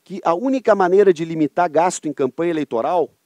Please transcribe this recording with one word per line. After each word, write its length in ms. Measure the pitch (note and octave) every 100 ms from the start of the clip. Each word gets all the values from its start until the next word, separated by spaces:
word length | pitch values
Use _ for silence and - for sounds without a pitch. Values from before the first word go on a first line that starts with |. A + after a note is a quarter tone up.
que 200 | _ F#3+
a 100 | -
única 400 | F3 C4 C4 A3+
maneira 400 | G3+ F3+ F#3+ G3
de 120 | D#3 E3
limitar 440 | D#3+ D3 - F3
gasto 380 | D3+ F3+ - D#3
em 60 |
campanha 380 | C#3+ C3 - E3+
eleitoral 580 | D#3+ C#3+ A2+ C3+ F3+ C#3 _